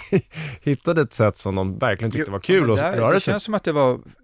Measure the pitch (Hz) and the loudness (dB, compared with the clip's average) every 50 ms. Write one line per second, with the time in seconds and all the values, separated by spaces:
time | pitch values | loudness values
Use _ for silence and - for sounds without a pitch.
0 | - - - 147 - _ - 156 156 147 123 - - 143 139 - - 170 170 160 | -6 0 0 0 0 _ -10 -12 -12 -12 -12 -6 -2 -2 -2 -2 0 0 2 2
1 | 143 - - - 113 104 - - - 101 95 95 95 95 95 - 131 120 101 107 | 0 0 2 2 2 2 2 0 -4 -4 -2 -2 -2 -2 -2 -2 -2 -2 -2 -2
2 | 113 110 107 151 156 - 98 98 - - 185 190 147 117 107 - - 175 - 117 | -4 -4 -4 -4 -6 -4 -6 -6 0 2 2 4 4 4 2 2 0 0 0 2
3 | 113 120 170 196 - - 196 202 - - 214 196 - 175 151 147 135 127 123 - | 2 4 2 2 2 0 -2 -2 -4 -4 -4 -4 -2 0 2 2 4 2 2 0
4 | - - - _ | -4 -16 -20 _